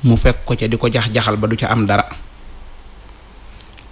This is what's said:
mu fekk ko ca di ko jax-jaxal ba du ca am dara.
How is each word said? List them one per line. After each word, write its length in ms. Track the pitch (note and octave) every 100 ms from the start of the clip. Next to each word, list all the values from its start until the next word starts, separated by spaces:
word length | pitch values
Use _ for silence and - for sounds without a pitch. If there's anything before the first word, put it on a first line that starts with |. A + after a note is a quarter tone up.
mu 120 | B2+ A#2
fekk 300 | B2 B2 -
ko 100 | A#2+
ca 120 | A2
di 100 | A2+
ko 100 | A#2+
jax-jaxal 480 | A#2 A2+ A#2 G#2+ G#2+
ba 100 | A2
du 80 | A2+
ca 100 | -
am 140 | A2+ G2+
dara. 200 | G2+ - - - - - - - - - - - - - - - - - - -